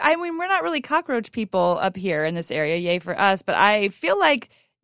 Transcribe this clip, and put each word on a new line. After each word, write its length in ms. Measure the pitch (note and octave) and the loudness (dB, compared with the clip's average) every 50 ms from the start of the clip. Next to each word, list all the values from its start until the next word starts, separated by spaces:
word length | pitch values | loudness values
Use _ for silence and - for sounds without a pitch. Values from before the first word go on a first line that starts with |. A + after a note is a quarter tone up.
| - | 2
I 120 | D4 D#4+ | 2 2
mean, 220 | E4+ F4 F4 E4 D#4+ | 2 0 -4 -4 -4
we're 100 | F4 F#4 | -2 0
not 140 | G4 F#4 | 0 0
really 200 | D#4+ E4+ E4 D4 | 0 0 -2 -4
cockroach 500 | B3+ - C#4+ D#4+ F4 - C4+ A#3 G#3+ - | -4 0 -2 -2 0 0 -4 -4 -4 -6
people 480 | - A#3+ A3 F#3+ - F#3 F3 F3 F3 - | -6 -6 -6 -2 0 2 2 2 2 2
up 140 | - F#3+ F#3 F#3+ | 0 -4 -4 -4
here 260 | F#3 G3 E3 D3+ D#3 | -4 -2 0 0 0
in 120 | D#3+ E3+ | -2 -2
this 160 | E3+ E3 - | -4 -6 -4
area, 240 | - D3+ D#3 D3 E3 | -2 -2 -2 0 -2
yay 240 | F3 F3 F3 F3 F3+ | -2 -2 -2 -2 -2
for 200 | E3 F3 F3 - | -2 -6 -2 0
us, 220 | G3 G3 G3 F#3+ | 2 2 2 0
but 140 | - - E3 | -2 -2 2
I 320 | - F#3+ G#3 G#3 G#3+ G3+ G3 | 4 4 4 4 2 0 -2
feel 300 | F3+ - - E4 - G4+ | -4 -4 -2 0 0 2
like 300 | F#4+ D#4 C#4+ A#3+ - - _ _ _ _ _ _ | 4 2 2 0 -2 -10 _ _ _ _ _ _